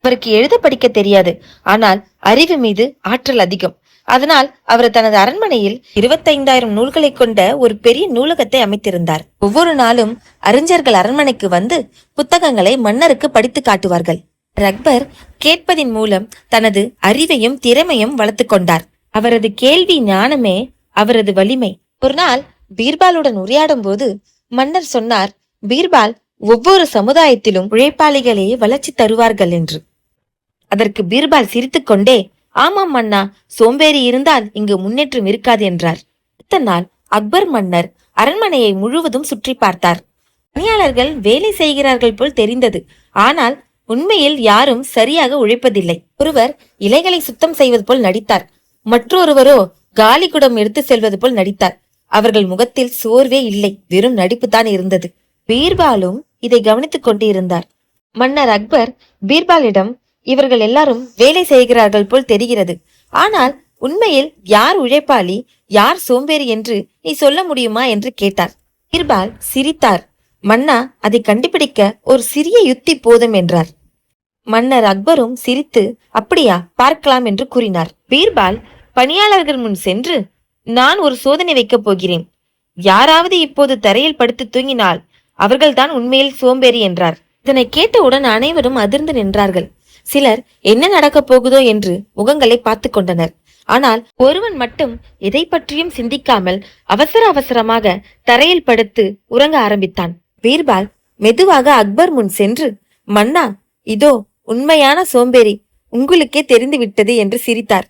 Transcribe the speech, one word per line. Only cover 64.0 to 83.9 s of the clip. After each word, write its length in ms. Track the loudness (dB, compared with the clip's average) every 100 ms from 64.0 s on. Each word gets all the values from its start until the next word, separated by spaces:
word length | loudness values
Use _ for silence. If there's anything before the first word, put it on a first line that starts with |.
| 0 0 -2 _
யார் 340 | 0 2 2 0
உழைப்பாளி, 580 | 0 0 2 0 0 -6 -10 _ _
யார் 300 | 2 2 0
சோம்பேறி 500 | -2 -2 0 -2 -2
என்று 300 | -6 -4 -6 -6 _
நீ 120 | -10
சொல்ல 260 | 0 2 2
முடியுமா?" 420 | -4 -4 -4 -2 -2
என்று 260 | -2 -6
கேட்டார். 420 | -4 -4 -2 -6 _ _ _ _
பீர்பால் 400 | -6 -2 -2 -2 -10
சிரித்தார். 640 | -8 -4 -4 -2 0 0 _ _ _ _
"மன்னா, 340 | -2 0 2 -2 -2 _
அதை 220 | -2 -2
கண்டுபிடிக்க 680 | 0 -2 -2 -2 -4 0 -2 -2
ஒரு 200 | 0 0
சிறிய 360 | 0 -4 -2 0 0
யுத்தி 300 | 0 -2 -2
போதும்" 320 | 4 4 4
என்றார். 360 | 0 0 -2 -2 _ _ _ _ _ _ _ -4
மன்னர் 360 | -2 2 2
அக்பரும் 500 | 2 0 0 0 0
சிரித்து, 480 | -4 -4 -4 -2 -2 -2 -6 _
"அப்படியா, 460 | -8 -2 0 2 0 -4 0
பார்க்கலாம்" 500 | 0 2 0 0 0
என்று 200 | -4 -6
கூறினார். 420 | -6 -4 -4 -6 _ _
பீர்பால் 480 | 0 0 0 -2 -2 -12 _ _
பணியாளர்கள் 640 | -2 0 2 2 2 0 -4
முன் 160 | -4
சென்று, 420 | -6 -4 -4 -4 -6 -6 _ _ _ -4
"நான் 320 | 0 2 2
ஒரு 160 | -2 -2
சோதனை 380 | -2 -2 0
வைக்கப் 300 | -2 0 -2
போகிறேன். 400 | 0 -2 -2 -6 -8 _ _ _ _ -4
யாராவது 580 | 2 4 4 4 2 0
இப்போது 340 | -2 0 0 0
தரையில் 360 | 0